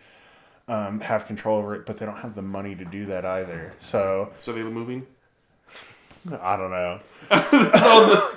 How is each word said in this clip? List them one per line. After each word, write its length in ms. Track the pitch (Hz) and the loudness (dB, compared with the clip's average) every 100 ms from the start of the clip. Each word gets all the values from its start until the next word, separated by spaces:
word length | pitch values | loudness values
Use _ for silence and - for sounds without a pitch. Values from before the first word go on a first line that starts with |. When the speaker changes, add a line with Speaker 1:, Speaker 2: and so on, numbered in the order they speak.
| _ _ _ _ _ _ - | _ _ _ _ _ _ -8
Speaker 1:
um, 320 | 110 101 107 | -6 -6 -8
have 260 | - 110 - | -4 -4 -4
control 320 | 107 110 107 | -6 -2 -2
over 160 | 104 | -2
it, 100 | 104 | -8
but 140 | - 104 | -10 -10
they 80 | 107 | -10
don't 120 | 104 | -12
have 160 | 120 104 | -12 -12
the 60 | |
money 340 | 95 98 101 90 | -10 -10 -10 -12
to 80 | |
do 200 | 87 98 101 | -12 -10 -8
that 180 | 92 92 | -6 -4
either. 460 | 95 92 82 82 - | -4 -6 -10 -14 -16
So 500 | - 110 98 95 101 - | -6 -2 0 -2 -4 -10
Speaker 2:
So 140 | - | -12
they 100 | 113 | -8
moving? 440 | 110 113 117 127 131 _ _ _ _ _ _ - - - _ - 180 143 | -8 -8 -8 -10 -14 _ _ _ _ _ _ -20 -20 -20 _ -20 -14 -8
Speaker 1:
I 140 | 90 98 | -4 -4
don't 140 | 92 | -4
know. 300 | 92 90 95 - - - | -4 -4 -6 -14 -20 0
Speaker 2:
<laughs> 0 | - - 285 - 214 | 2 4 4 6 6
Oh, 540 | 240 226 202 202 - | 8 8 8 6 2